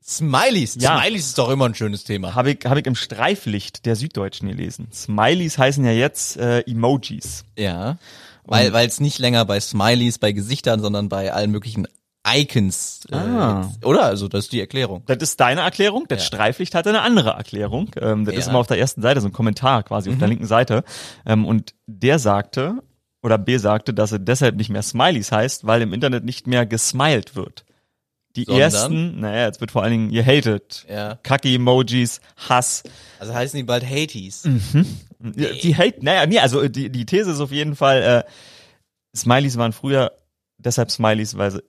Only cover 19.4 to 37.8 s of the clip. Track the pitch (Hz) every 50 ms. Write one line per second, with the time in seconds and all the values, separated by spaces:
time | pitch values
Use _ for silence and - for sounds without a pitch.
19.4 | 117 110 104 - 127 131 135 113 101 - 104 107 92 98 123 131 - 98 120 -
20.4 | 117 104 110 117 127 - 110 107 - - - - - - - - _ - 110 107
21.4 | 107 82 113 110 - - _ _ _ - 107 92 110 127 147 160 120 107 101 101
22.4 | 101 - - 131 131 165 220 254 - _ _ _ _ _ _ _ - 117 110 107
23.4 | 95 - 123 123 98 104 107 107 - - 113 104 107 104 110 101 95 101 127 131
24.4 | 143 120 - 101 107 107 101 101 104 - - 117 139 175 180 117 101 - - 107
25.4 | 113 131 - - - 107 113 120 117 107 90 123 143 139 127 120 113 120 117 -
26.4 | _ 123 127 123 120 104 113 110 - - - 123 139 156 147 110 95 - - -
27.4 | - - - - _ _ _ _ _ _ _ _ _ _ _ _ _ _ _ 120
28.4 | 120 - 127 131 139 165 - 104 113 147 165 160 165 175 - - 110 104 104 117
29.4 | 120 107 - - 120 107 - 127 98 113 117 113 110 107 107 117 113 131 139 147
30.4 | 123 117 107 98 _ _ - - - - 101 104 104 107 107 - - - 135 139
31.4 | - 135 127 123 123 127 127 131 127 110 120 127 120 117 - - _ _ _ _
32.4 | - - 127 123 123 - - - - - - - - - - - 101 110 120 120
33.4 | 123 127 139 143 127 117 123 123 127 127 139 147 156 147 - 110 92 95 - -
34.4 | - 160 131 117 98 - - 147 185 - - - - - - _ 113 113 107 -
35.4 | 147 - - - - 170 147 160 175 240 - - 135 139 185 185 151 156 214 214
36.4 | 131 131 120 139 131 135 113 131 135 104 131 123 117 - 185 196 214 185 160 139
37.4 | 147 131 139 147 151 151 143 -